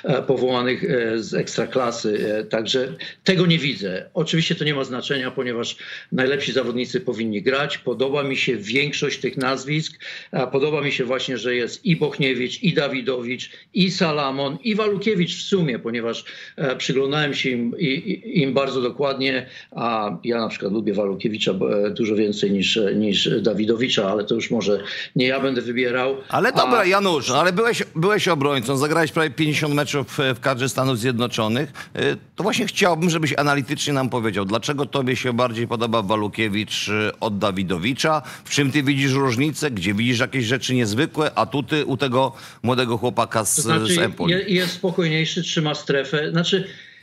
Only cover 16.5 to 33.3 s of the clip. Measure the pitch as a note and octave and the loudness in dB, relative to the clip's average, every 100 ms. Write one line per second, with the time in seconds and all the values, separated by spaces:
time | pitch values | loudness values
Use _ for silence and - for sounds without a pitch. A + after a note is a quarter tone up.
16.5 | - C#3+ B2+ - C3 C3+ D3+ D3 C3+ C#3 | -6 -4 -2 0 0 2 0 0 0 0
17.5 | A#2+ A#2 C3 C3 C3+ G#3 F3+ A3+ A#3+ C3+ | 0 -2 0 0 0 -2 -6 -2 0 2
18.5 | B2+ C3+ B2+ A#2+ A#2 C#3+ B2+ C3+ C3 A#2+ | 2 0 0 -2 -2 -2 0 0 -2 -4
19.5 | - - - A#2 A2+ G#2 E2+ A2+ A#2 G#2+ | -14 -16 -6 -2 0 -2 -4 -2 -2 -2
20.5 | - G#2 G#2 G#2 G2+ G2+ F#2+ A#2 G#2+ G#2+ | -4 -4 -2 0 0 0 -2 -2 -2 -2
21.5 | F#2+ B2 G#2+ G#2 F#2+ A2 G#2+ G#2+ G#2 G2+ | 0 0 0 0 0 0 2 2 0 0
22.5 | G2 F2+ A2+ G2+ G#2 G#2+ F#2+ - A#2+ G2+ | 2 2 2 2 2 2 2 2 2 0
23.5 | G2 G#2+ A2+ B2+ - G2 G#2+ G2+ A#2 - | 0 0 2 2 0 2 0 0 -2 0
24.5 | A#2+ F#2+ G2+ - - - - B2+ C3+ C3+ | 0 2 0 0 -8 -6 0 2 2 0
25.5 | B2 A#2 A#2+ B2 B2+ B2+ C3+ - C3 G#3+ | 0 -2 0 0 2 0 -2 -2 2 2
26.5 | C4+ - A#3+ F#3 G3 G3 D#3 A2+ C3 F3 | 4 4 4 4 4 4 2 2 4 4
27.5 | F3+ A#3 D#3+ - D#3+ F3+ G#3 F#3 D#3+ C#3+ | 4 2 2 -2 0 2 4 4 2 4
28.5 | C#3 A2 C3+ D3+ D#3+ D#3+ E3 D#3 B2 D3+ | 2 0 0 2 2 2 2 0 2 0
29.5 | C#3+ D#3 D3 C#3+ C#3+ B2+ - C3+ B2 C3+ | 2 2 2 0 -2 -2 0 0 2 0
30.5 | B2+ C3 - C3 B2 B2 A#2 A#2+ - G#2+ | 0 0 0 0 2 0 0 -2 0 0
31.5 | A#2 D3+ - - - C3+ C3+ - - F3 | 0 -2 -8 -12 -2 -2 -2 -8 -4 -2
32.5 | A3+ G#3 - F#3 D#3+ F3 D#3+ D#3 | 0 -2 2 2 4 2 2 0